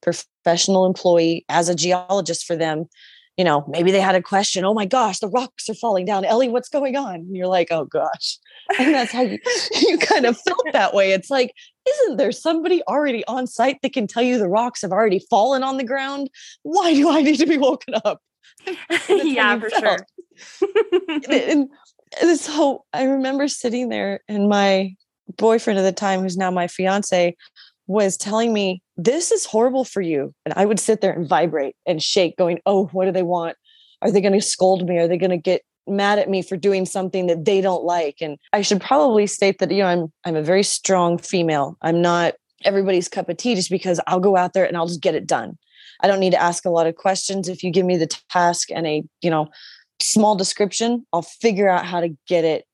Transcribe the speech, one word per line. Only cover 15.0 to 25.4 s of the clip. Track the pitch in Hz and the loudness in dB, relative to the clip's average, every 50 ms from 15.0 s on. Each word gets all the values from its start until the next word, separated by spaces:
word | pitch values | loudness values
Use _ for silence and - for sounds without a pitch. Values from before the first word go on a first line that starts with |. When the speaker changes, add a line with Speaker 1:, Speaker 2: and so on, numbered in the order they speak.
| 226 220 180 - - _ | 2 2 2 0 0 _
Speaker 1:
fallen | - 208 208 254 277 262 254 | 2 2 4 4 2 0 0
on | 269 269 262 | -2 -2 -4
the | 269 | -4
ground? | 220 254 269 269 269 277 277 277 262 _ - - - - _ | -4 -4 -4 -4 -6 -6 -6 -8 -8 _ -16 -20 -20 -20 _
Why | _ 294 311 381 370 339 320 | _ -2 0 0 2 4 4
do | 277 285 339 | 4 4 4
I | 294 311 294 | 4 4 4
need | 277 302 233 | 2 4 2
to | 302 285 | 2 2
be | 330 285 | 2 2
woken | 269 262 - - - - 247 233 - | 2 2 0 0 -6 -6 -6 -2 -2
up?" | 214 180 - _ _ _ _ _ | -2 -4 -4 _ _ _ _ _
<laughs> | _ _ _ _ - 370 - - - | _ _ _ _ -10 -10 -10 -8 -4
That's | 330 - - - | -4 -4 0 2
how | 370 | 0
Speaker 2:
Yeah, | 392 330 330 269 240 220 208 208 | 2 2 0 0 2 2 2 2
Speaker 1:
you | 226 | 0
Speaker 2:
for | 214 214 | -2 -2
Speaker 1:
felt. | - 214 220 208 190 185 190 _ _ - - _ _ _ - - - - | -2 0 2 2 0 0 -4 _ _ -20 -20 _ _ _ -20 -20 -4 -4
Speaker 2:
sure. | - 403 392 415 440 - - - | -4 0 2 0 0 2 0 -2
<laughs> | 381 - 320 294 269 - | -2 -2 -8 -8 -4 0
Speaker 1:
And, | 294 269 - - 320 294 277 269 _ _ _ _ _ _ _ _ - - | 0 0 2 2 2 2 2 0 _ _ _ _ _ _ _ _ -6 0
and | - 339 349 285 | 2 2 2 2
so | - - 302 294 320 277 269 - _ _ - | 0 -6 -2 0 2 2 0 -2 _ _ -6
I | - 262 | -2 0
remember | 262 269 269 262 262 269 277 277 294 | 0 0 0 0 -2 -2 -2 -2 -2
sitting | - - - 247 220 247 254 233 | -4 -4 -4 -4 -4 -2 -4 -4
there, | 220 214 202 196 196 - _ _ | -4 -4 -4 -4 -4 -6 _ _
and | 214 208 202 208 | -2 0 2 2
my | 202 202 202 196 196 190 196 190 185 _ _ _ _ _ _ - 185 | 4 4 4 4 2 2 0 -2 -8 _ _ _ _ _ _ -20 -8
boyfriend | - | 0